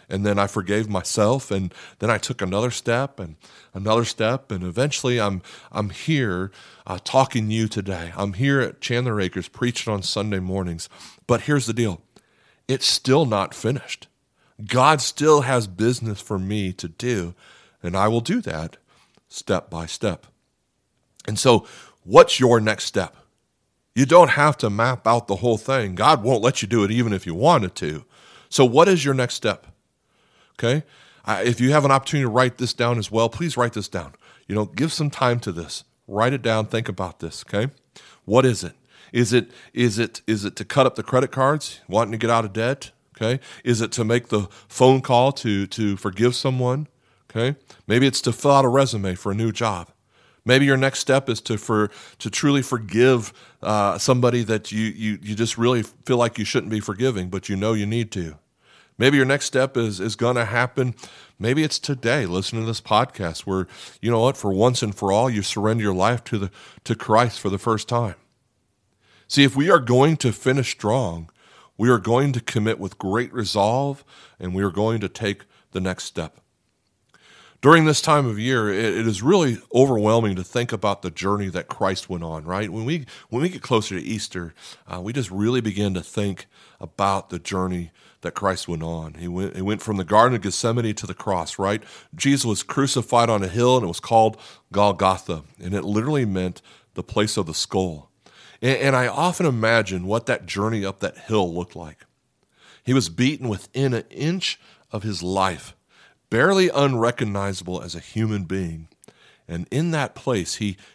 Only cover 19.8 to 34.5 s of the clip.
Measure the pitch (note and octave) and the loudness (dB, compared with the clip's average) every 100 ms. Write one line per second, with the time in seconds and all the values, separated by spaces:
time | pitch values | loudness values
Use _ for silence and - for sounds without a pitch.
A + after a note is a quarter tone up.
19.8 | E2 - G#2+ E2 _ _ _ _ _ _ | -10 -6 -6 -6 _ _ _ _ _ _
20.8 | _ _ _ _ - G#2 C3 A2 - - | _ _ _ _ -8 2 6 6 4 -16
21.8 | - _ F2 C3+ - - B2 A#2 A2 G2+ | -20 _ 6 10 10 8 4 6 4 -2
22.8 | - G#2 F2 - _ _ _ _ _ _ | -2 -4 -4 -8 _ _ _ _ _ _
23.8 | _ - C3+ E3+ D#3 D3 D3 - A2 G2+ | _ 0 8 8 8 6 2 2 0 0
24.8 | A#2+ B2+ A2 A#2 - F#2+ A#2+ A2 - C3+ | 0 0 2 2 0 -2 0 0 0 -2
25.8 | G#2 F2+ A#2+ D#3+ A2 A#2+ A#2+ - G2 A2+ | -2 2 4 4 4 2 2 0 0 2
26.8 | G2+ A#2 A#2 F#2+ F2 E2 C#3+ D#3+ F#2 - | 2 2 0 -2 -4 0 4 4 2 -4
27.8 | D#2 D2+ - _ - - _ - C3 B2+ | -6 -6 -12 _ -20 -20 _ 4 6 8
28.8 | F3+ F3+ C#3 C3 B2 - A2 F#2 - - | 6 4 2 0 -2 -2 -4 -4 -8 -20
29.8 | _ _ _ _ _ _ _ - A#2+ D3 | _ _ _ _ _ _ _ -4 0 0
30.8 | - _ _ _ - G2 A#2 A2+ B2+ D3+ | -4 _ _ _ -4 0 0 2 2 4
31.8 | C#3 C3+ - D3+ B2+ A#2 B2+ - B2 - | 4 2 2 -2 0 2 0 0 -6 -2
32.8 | A#2+ A#2+ G2+ A2 A2+ - E3+ B2+ A#2+ G#2+ | -2 -2 -2 0 0 -2 -4 -2 -2 -2
33.8 | F#2+ F#2 D2 - _ _ - | -8 -8 -10 -16 _ _ -6